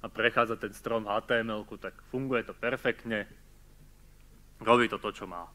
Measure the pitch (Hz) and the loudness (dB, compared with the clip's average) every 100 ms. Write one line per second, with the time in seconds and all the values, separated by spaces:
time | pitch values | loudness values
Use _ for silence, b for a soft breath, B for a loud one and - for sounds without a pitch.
0 | 113 - 113 120 113 113 107 - 113 113 | -10 0 2 4 2 0 -6 -8 -2 -2
1 | 104 107 - 120 113 107 104 104 95 - | 0 -2 2 0 0 -6 -8 -12 -12 -14
2 | - 127 135 123 107 95 117 127 131 113 | -8 -6 -2 -2 -2 -4 -4 0 -2 -2
3 | 117 110 98 - - - - - - - | -4 -4 -6 -12 -20 -20 -20 -20 -20 -20
4 | - - - - - - 110 120 113 101 | -20 -20 -20 -20 -20 -6 6 6 6 0
5 | 107 - 95 87 85 | -4 -6 -10 -10 -12